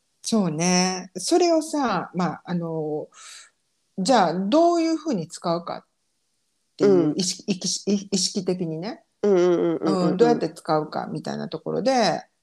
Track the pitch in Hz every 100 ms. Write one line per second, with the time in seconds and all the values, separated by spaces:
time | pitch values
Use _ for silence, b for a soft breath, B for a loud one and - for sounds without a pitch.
0 | _ _ - 220 180 151 175 180 185 185
1 | - 185 - 339 349 320 311 294 247 180
2 | - 175 170 139 - 175 165 160 151 151
3 | - B B B B _ _ _ _ -
4 | 185 240 170 175 196 294 339 339 330 320
5 | 330 202 160 - 180 170 175 - _ _
6 | _ _ _ _ _ _ _ - 202 185
7 | 151 170 180 - - 180 180 - - 202
8 | - 190 - 214 185 180 165 160 190 -
9 | _ - 202 185 180 170 175 160 - 185
10 | 180 185 240 233 160 - - 156 151 -
11 | - 156 143 143 147 156 160 156 220 254
12 | 196 147 - _